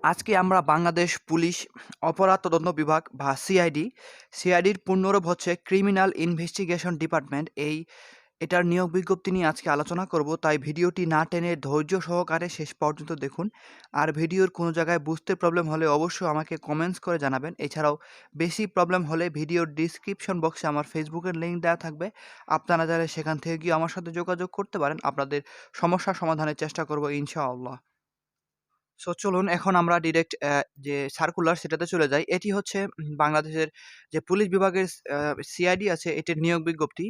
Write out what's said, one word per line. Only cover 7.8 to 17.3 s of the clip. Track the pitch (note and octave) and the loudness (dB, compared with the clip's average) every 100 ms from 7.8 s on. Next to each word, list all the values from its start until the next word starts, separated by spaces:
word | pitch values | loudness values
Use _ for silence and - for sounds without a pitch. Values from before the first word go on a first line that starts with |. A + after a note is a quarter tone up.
| E3 - - - _ _ | -8 -18 -20 -20 _ _
এটার | E3 F3 F3 | 0 2 4
নিয়োগ | F3 F3+ | 2 2
বিজ্ঞপ্তি | F3 F3 F#3 - | -2 0 -2 0
নিয়ে | F#3 D#3+ | 2 0
আজকে | D3+ F3+ | 0 0
আলোচনা | C#3+ D3+ F3 F#3+ | 0 0 -4 -2
করব, | E3 D3 E3 | 0 0 0
তাই | D#3 D3+ | 2 0
ভিডিওটি | C3 D3+ F3 E3+ E3+ | -2 0 0 0 2
না | D#3 | 2
টেনে | D#3+ F3 F3 E3 | 2 0 -2 -2
ধৈর্য | C3+ D3 D3+ F#3+ | 0 0 2 -2
সহকারে | D#3+ F3 F3 D#3+ F3 | 0 -2 0 -2 -4
শেষ | - D3+ | -8 -10
পর্যন্ত | - D3+ D3+ D#3 | -2 -2 -2 -8
দেখুন। | D#3+ C#3 - G3 _ - - - | -8 -6 -6 -8 _ -20 -20 -8
আর | C#3+ D3+ | -2 0
ভিডিওর | D3+ E3 F#3 F#3+ | 0 -2 2 2
কোনো | F3+ E3+ | 2 -2
জায়গায় | E3 D#3+ E3+ | 0 0 0
বুঝতে | D3 D#3+ - | 0 -6 -4
প্রবলেম | F#3 E3+ E3+ D#3+ | 0 2 2 0
হলে | D#3 D#3+ | 0 2
অবশ্যই | D3 E3+ - F3+ | 2 0 -2 -2
আমাকে | D3+ D#3 D#3 | -2 -4 -8
কমেন্টস | - D3+ E3+ F3+ | -4 -2 -2 -4
করে | - E3+ | -4 -2
জানাবেন। | C#3 | 0